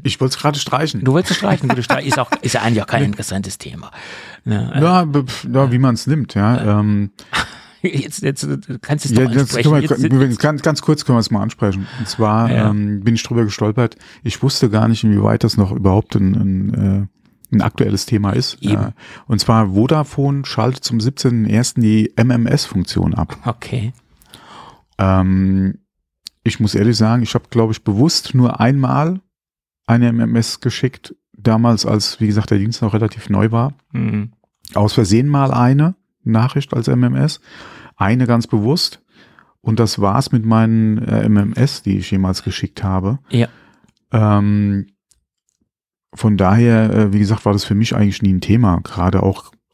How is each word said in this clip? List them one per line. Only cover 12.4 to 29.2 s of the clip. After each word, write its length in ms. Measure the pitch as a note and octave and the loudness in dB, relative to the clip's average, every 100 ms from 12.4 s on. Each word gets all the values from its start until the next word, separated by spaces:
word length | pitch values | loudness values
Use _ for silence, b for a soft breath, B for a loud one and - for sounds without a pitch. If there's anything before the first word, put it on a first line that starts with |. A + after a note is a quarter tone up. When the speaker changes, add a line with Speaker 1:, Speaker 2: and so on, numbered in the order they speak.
| A#2 | 2
Speaker 2:
Ja. 220 | A#2+ G#2+ | 2 0
Speaker 1:
ähm, 300 | G#2 G#2 G#2 | 0 -2 -2
bin 160 | G#2 A2+ | 0 -2
ich 80 | |
drüber 180 | - A#2+ | -2 -2
gestolpert. 540 | A2 - G#2+ A2 A#2 - B B | -2 0 -2 0 -2 -4 B B
Ich 180 | - - | -10 -2
wusste 300 | C#3 - A#2 | -2 0 0
gar 160 | G#2+ A2 | 2 2
nicht, 160 | A2+ | 2
inwieweit 400 | A2 G2+ G#2 G#2+ | 2 2 2 2
das 140 | A2 G#2+ | 0 2
noch 160 | G2 | 0
überhaupt 420 | - F#2+ F#2 - | 0 2 2 2
ein, 200 | G#2 F#2+ G2+ | 0 0 0
ein, 380 | G2 F#2+ G2 | 0 -2 -2
äh, 320 | - G2+ G2 G2 - _ _ _ G#2+ | -2 0 0 -4 -10 _ _ _ 0
ein 40 | |
aktuelles 460 | - - G#2+ G2+ - | 0 0 0 0 -2
Thema 240 | G#2+ G2+ | -2 0
ist. 320 | A2+ B2+ - | 0 -4 -6
Speaker 2:
Eben. 180 | G2+ G#2 | -2 -2
Speaker 1:
Äh, 120 | G#2 - B B B | -2 -6 B B B
und 140 | A2 | -2
zwar 300 | - A2+ G2+ | 2 2 2
Vodafone 680 | G2 B2+ D#3 C#3+ - C#3 C#3 | 2 2 2 0 -2 -2 -2
schaltet 400 | C#3 - A2+ C3 | -4 -2 -2 -2
zum 160 | - A#2 | -4 -2
siebzehnten 440 | A2+ - C3 A#2+ | -2 -2 0 0
ersten 360 | G#2+ G#2+ B2+ - | 2 0 0 0
die 360 | A2 G#2+ G#2+ - | 2 2 0 0
M-M-S-Funktion 1000 | A#2+ A#2+ A#2 C3 - F2+ F2 - F2+ | 2 2 2 0 -2 -4 -2 -2 0
ab. 220 | A2+ E2 - | 0 -4 -6
Speaker 2:
Okay. 480 | A#2+ - - A#2+ A2 - _ _ B B B B B B _ - | -8 -8 -8 -6 -6 -10 _ _ B B B B B B _ -2
Speaker 1:
Ähm, 800 | F#2+ F#2+ F#2 F#2+ F#2+ F#2+ F#2+ - _ _ _ _ - _ | 2 4 2 2 2 2 0 -4 _ _ _ _ -20 _
ich 160 | A2 - | -6 -2
muss 160 | G#2+ G2+ | -2 2
ehrlich 200 | G#2+ A2 | 2 2
sagen, 280 | A2 A#2+ | 2 2
ich 100 | A2+ | 0
hab, 160 | - - | -4 -2
glaub 220 | A#2 A2+ | 0 0
ich, 100 | A2 | -2
bewusst 500 | - G2+ D#3 - - | -2 2 2 0 -2
nur 280 | B2+ B2 - | 2 2 2
einmal 600 | A2+ C#3 C3 C3+ D#3 F#3 | 0 2 0 0 -2 -4